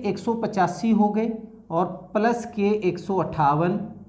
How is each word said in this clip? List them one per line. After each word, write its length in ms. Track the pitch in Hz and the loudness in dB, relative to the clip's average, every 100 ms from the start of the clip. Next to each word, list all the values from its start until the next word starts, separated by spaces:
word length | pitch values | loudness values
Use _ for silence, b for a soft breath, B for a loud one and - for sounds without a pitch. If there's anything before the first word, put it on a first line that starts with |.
एक 160 | 202 185 | -2 -4
सौ 140 | - 220 | -2 -2
पचासी 560 | 214 196 175 - 226 | -2 0 0 0 2
हो 180 | 214 208 | 4 4
गए 220 | 208 226 - - - - | 2 -2 -4 -10 -18 -4
और 160 | 165 180 - - | -2 -2 -4 -4
प्लस 320 | 214 220 240 - | 0 2 0 -4
के 220 | - 202 208 | -2 0 2
एक 180 | 180 - | 0 -2
सौ 160 | - 190 | -2 -2
अट्ठावन 600 | 151 - 143 147 175 208 - - | -2 2 2 4 2 0 -4 -12